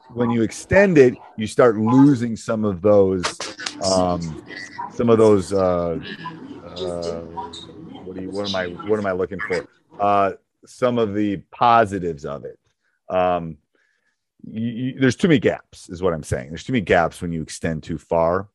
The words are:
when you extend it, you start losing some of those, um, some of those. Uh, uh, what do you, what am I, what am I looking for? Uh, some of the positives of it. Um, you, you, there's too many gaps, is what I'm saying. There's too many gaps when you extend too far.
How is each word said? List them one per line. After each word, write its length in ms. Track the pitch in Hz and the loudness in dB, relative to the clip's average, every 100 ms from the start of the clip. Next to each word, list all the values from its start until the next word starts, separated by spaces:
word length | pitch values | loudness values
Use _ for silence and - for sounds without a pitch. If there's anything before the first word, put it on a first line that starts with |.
| - | -12
when 180 | 117 120 | -4 0
you 140 | 117 | 0
extend 540 | 110 - - 185 202 156 | 0 -4 0 4 6 6
it, 160 | 127 - - - | 6 4 -8 -8
you 100 | 107 | -4
start 300 | - 127 107 | 4 4 4
losing 580 | 110 131 139 131 120 107 | 4 6 6 4 0 -6
some 300 | - 113 107 | -6 -2 -2
of 180 | 90 | 0
those, 420 | 104 104 95 95 85 - - - - - | 4 6 6 2 -4 -8 -12 -10 -10 -4
um, 600 | 95 95 90 87 82 76 - - - - - | 0 2 2 -2 -6 -10 -14 -16 -14 -12 -10
some 160 | - 120 | -2 4
of 80 | 113 | 6
those. 360 | 110 104 87 | 6 6 2
Uh, 460 | 98 92 87 85 80 - - - - - - | 0 2 2 -2 -4 -8 -12 -14 -14 -16 -18
uh, 580 | - - - 87 85 85 - - 960 - - - - - | -16 -10 -8 -6 -8 -8 -10 -12 -14 -14 -18 -20 -18 -18
what 120 | 92 92 | -14 -12
do 60 | |
you, 80 | 92 | -10
what 180 | 98 101 | -8 -6
am 80 | 95 | -4
I, 120 | 90 85 101 | -6 -8 -4
what 120 | 107 | -2
am 80 | 101 | -2
I 40 | |
looking 280 | 92 92 95 | -2 -4 -6
for? 280 | - 90 - _ _ - | -6 -6 -6 _ _ -2
Uh, 340 | 101 101 98 - _ _ - | 2 2 2 -2 _ _ -20
some 320 | - 123 120 | -4 -2 0
of 160 | 110 101 | -2 -2
the 220 | 104 95 - | -2 -4 -8
positives 760 | - 120 117 107 98 87 76 73 | 0 4 4 4 -2 -6 -8 -10
of 200 | 71 65 | -12 -14
it. 140 | - _ _ _ _ - | -18 _ _ _ _ -6
Um, 480 | 92 90 87 82 78 _ _ _ _ _ _ _ _ - | 0 0 0 -4 -12 _ _ _ _ _ _ _ _ -14
you, 200 | 110 117 | -8 -8
you, 320 | 117 127 127 | -6 -8 0
there's 160 | 131 - | 0 2
too 120 | 185 | 2
many 120 | 139 | 4
gaps, 500 | 92 76 - - - | 2 -2 -6 -20 -16
is 140 | 85 | -4
what 100 | 92 | -2
I'm 80 | 80 | -2
saying. 280 | 71 69 64 | -4 -8 -8
There's 140 | 85 | -12
too 100 | - | -4
many 120 | 131 87 | -4 2
gaps 360 | 92 82 - | 2 2 -2
when 100 | 87 | -8
you 100 | 82 | -6
extend 400 | 78 - 87 78 | -8 -8 -6 -6
too 160 | - 80 | -6 -10
far. 520 | - 85 82 92 101 | -2 0 2 0 -4